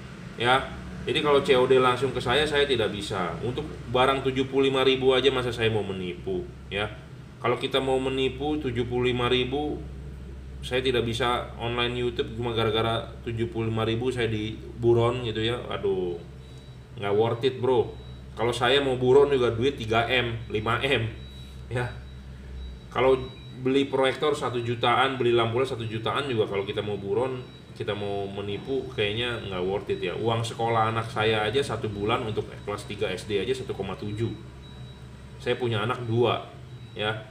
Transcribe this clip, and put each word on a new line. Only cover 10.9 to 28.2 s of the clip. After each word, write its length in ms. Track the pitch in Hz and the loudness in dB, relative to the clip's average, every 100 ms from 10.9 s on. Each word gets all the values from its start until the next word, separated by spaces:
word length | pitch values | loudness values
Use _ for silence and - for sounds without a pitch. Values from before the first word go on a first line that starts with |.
| 120 117 | 2 0
bisa 480 | 113 123 120 - - | 0 0 0 -2 -6
online 320 | 117 120 120 | -4 0 0
YouTube 400 | 123 123 120 120 | 0 -2 -2 -4
cuma 180 | 113 120 113 | -4 -2 0
gara-gara 480 | 110 110 113 117 - - | 2 2 2 0 -4 -8
tujuh 320 | - 113 117 | -6 -4 -2
puluh 160 | 113 113 | -2 -2
lima 160 | 113 110 | 0 0
ribu 240 | 117 127 | 0 0
saya 160 | 123 113 | 0 0
di 320 | 107 107 110 | 0 -4 -6
buron 640 | - - 117 117 117 127 | -12 0 6 6 6 2
gitu 240 | 123 107 113 | -2 -2 -2
ya. 160 | 120 - | -2 -4
Aduh, 480 | 101 101 95 90 85 - - - - - - - - | -2 0 0 0 -4 -10 -16 -18 -18 -18 -18 -16 -6
nggak 160 | 101 | 0
worth 320 | 101 113 113 135 | 4 4 4 0
it, 160 | 127 | 2
bro. 320 | 123 123 - - - - - | 4 4 4 -4 -14 -14 -14
Kalau 180 | - 117 | -2 0
saya 300 | 120 123 139 | 2 4 4
mau 160 | 139 127 | 4 2
buron 320 | 127 135 143 | 6 8 8
juga 240 | 139 120 | 6 4
duit 240 | 110 131 139 | 4 0 0
tiga 320 | 110 113 117 | 0 2 4
M, 320 | 127 120 113 - | 2 2 -4 -4
lima 320 | 104 110 120 | -2 0 0
M, 240 | 135 127 110 - - - - - - | 2 2 0 -6 -14 -14 -16 -16 -6
ya. 160 | 123 120 - - - - - - - - - - | -4 -4 -6 -14 -16 -16 -14 -12 -10 -10 -12 -6
Kalau 400 | 120 131 131 127 - - - | 2 6 4 2 -10 -14 -4
beli 240 | 127 135 139 | 2 2 2
proyektor 480 | 131 131 127 151 147 | 2 2 2 0 0
satu 220 | 131 120 | -2 -2
jutaan, 640 | 117 117 123 117 131 131 | -2 0 2 4 2 2
beli 100 | 120 | 4
lampu 300 | 117 113 117 | 4 4 0
led 80 | 131 | -2
satu 160 | 117 110 | -2 -6
jutaan 400 | 107 110 107 143 | -4 -2 -2 0
juga 240 | 113 98 | 0 0
kalau 160 | 98 98 | 0 -2
kita 160 | 104 | -4
mau 160 | 104 101 | -4 -4
buron, 420 | 98 104 131 127 127 - - - | -2 0 0 -4 -10 -16 -18 -8
kita 160 | 104 | -4
mau 320 | 101 101 101 | -4 -2 -4